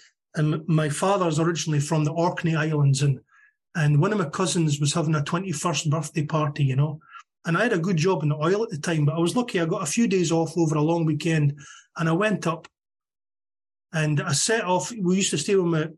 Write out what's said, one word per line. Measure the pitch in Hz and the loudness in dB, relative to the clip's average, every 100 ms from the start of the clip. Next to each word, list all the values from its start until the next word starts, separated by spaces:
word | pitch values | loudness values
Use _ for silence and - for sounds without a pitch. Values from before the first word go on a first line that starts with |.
| _ _ _ - | _ _ _ -2
and | 151 151 - | 0 0 0
my | 160 151 | 0 0
father's | 143 190 196 170 151 | 0 0 2 2 0
originally | 165 165 160 147 | 0 0 -2 -2
from | 143 156 | 0 0
the | 151 | 0
Orkney | 170 175 170 165 160 | 0 -2 0 -2 0
Islands. | 156 151 139 131 | 0 2 2 4
And, | 143 127 - _ _ _ _ 175 | 2 -2 -6 _ _ _ _ 0
and | 147 147 | 2 4
one | 196 | 4
of | 208 | 2
my | 151 | -2
cousins | - 180 180 156 143 | -2 -2 0 0 0
was | 143 | 0
having | 175 160 151 | 0 0 0
a | |
twenty-first | 143 170 190 147 175 160 156 | 0 -4 -4 -4 -4 -2 -2
birthday | 160 151 160 147 | -2 -2 -4 -2
party, | 160 147 147 | -2 -2 0
you | 135 131 | 0 2
know. | 151 156 - - - _ 170 | 0 -2 -16 -20 -20 _ -4
And | 170 | 0
I | |
had | 240 | 2
a | 185 | 0
good | 180 160 | 0 0
job | 185 170 | 2 0
in | 151 | 0
the | 151 | 0
oil | 160 202 | 0 0
at | 226 | -2
the | 151 | -6
time, | 180 165 147 | -4 0 0
but | 165 | 2
I | |
was | 170 247 | 0 0
lucky | 240 185 | -2 -2
I | 165 | -2
got | 202 | -2
a | - | -2
few | 233 226 | 0 2
days | 185 160 | 2 2
off | 165 160 180 | 2 0 0
over | 156 156 | 0 2
a | |
long | 151 170 160 | 2 2 0
weekend. | 156 170 160 143 147 - - _ - | 0 0 2 2 -2 -14 -20 _ -4
And | 165 | 0
I | |
went | 170 214 185 170 | 2 0 0 -2
up | 165 - _ _ _ _ _ _ _ _ _ _ _ _ | -6 -10 _ _ _ _ _ _ _ _ _ _ _ _
and | 165 151 147 | -2 0 0
I | 147 | 0
set | 139 - 226 180 | -2 0 0 0
off. | 180 180 | 0 -2
We | 220 180 190 | -4 0 0
used | 190 | 0
to | - | -2
stay | 208 196 | 0 2
with | 170 | 2
my, | 160 156 | 0 -2